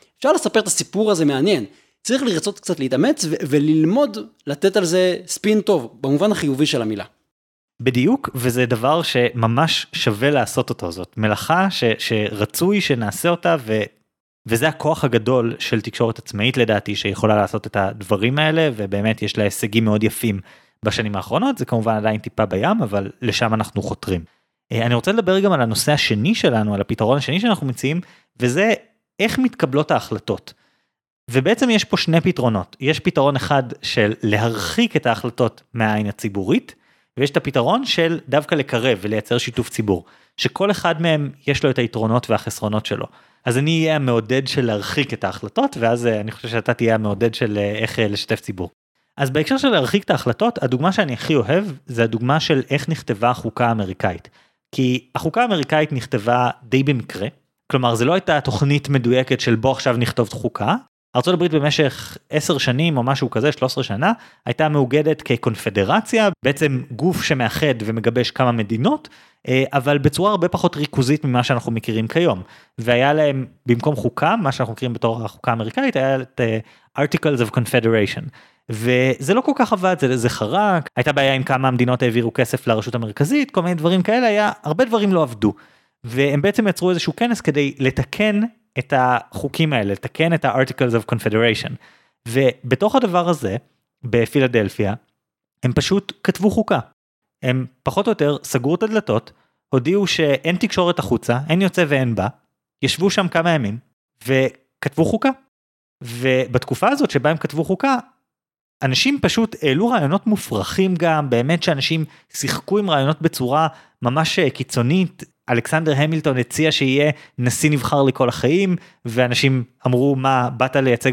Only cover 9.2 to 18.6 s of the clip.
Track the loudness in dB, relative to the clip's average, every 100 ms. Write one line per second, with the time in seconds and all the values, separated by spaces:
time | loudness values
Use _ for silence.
9.2 | 0 0 0 2 0 -2 -6 -4 -4 0
10.2 | 0 0 -2 -4 -4 -6 -8 -10 -12 -4
11.2 | -2 -2 0 0 0 0 -2 -2 -2 -2
12.2 | -2 -2 -4 0 0 0 0 -2 -2 -2
13.2 | -2 -2 0 -2 -2 -4 -4 _ _ _
14.2 | _ _ -4 0 0 0 -2 0 0 0
15.2 | 2 0 0 -4 -2 -2 -4 -2 -2 -2
16.2 | -10 0 0 2 2 2 0 -4 -4 0
17.2 | 2 2 2 -2 -4 -2 -2 -4 -4 0
18.2 | 0 0 0 2